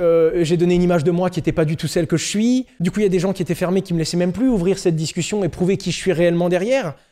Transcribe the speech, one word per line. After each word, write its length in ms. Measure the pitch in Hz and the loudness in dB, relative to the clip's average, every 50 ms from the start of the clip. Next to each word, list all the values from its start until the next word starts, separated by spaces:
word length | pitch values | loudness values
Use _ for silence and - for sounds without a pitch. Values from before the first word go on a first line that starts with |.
euh, 420 | 180 170 165 165 160 160 170 175 175 | 2 4 4 4 4 4 2 2 0
j'ai 140 | 147 180 | 2 2
donné 180 | 160 175 175 180 | 2 2 2 2
une 80 | 175 180 | 2 2
image 220 | 175 175 175 139 | 2 2 2 2
de 80 | 180 170 | 0 0
moi 180 | 170 185 180 | 0 0 -2
qui 80 | 180 160 | -2 -4
était 140 | 143 160 147 | -2 -2 0
pas 120 | - 165 | 0 0
du 120 | 151 165 | 0 -2
tout 100 | - - | -4 -4
celle 220 | 151 - 175 165 - | -4 -2 -2 -2 0
que 80 | 175 | -2
je 100 | 156 - | -2 -2
suis. 400 | - - 202 220 240 254 254 247 - _ - | -2 -2 0 2 2 2 0 -2 -4 _ -4
Du 100 | 170 185 | -4 -2
coup, 80 | - 202 | 0 0
il 60 | 214 | 0
y 20 | |
a 20 | 196 | 0
des 120 | 175 185 | 0 0
gens 120 | 165 190 190 | 0 -2 -2
qui 80 | - | -2
étaient 140 | 175 - 170 | -4 -4 -4
fermés, 280 | - 185 170 185 196 180 | -2 -2 0 0 0 -2
qui 120 | - 175 | -2 -2
me 60 | 165 | -2
laissaient 160 | 160 - - | -2 -2 -2
même 160 | 175 175 185 175 | -2 0 0 0
plus 160 | 190 254 262 | 0 0 2
ouvrir 320 | 247 202 170 190 196 196 | 2 2 2 0 0 0
cette 160 | - 180 165 | 0 0 0
discussion 480 | 156 160 147 - 180 160 - 208 208 196 | 0 -2 -4 -4 -4 -4 -2 -2 -2 -2
et 40 | 156 | -2
prouver 280 | - - 180 175 202 | -2 -2 0 0 0
qui 160 | 196 - 180 156 | 0 -2 -4 -6
je 40 | |
suis 160 | - - 190 175 | -4 -2 -2 0
réellement 360 | 151 175 175 170 170 175 180 | 2 2 2 2 2 0 0
derrière. 480 | 180 175 185 226 262 269 233 160 135 - _ _ | 0 0 0 0 0 0 -2 -4 -8 -12 _ _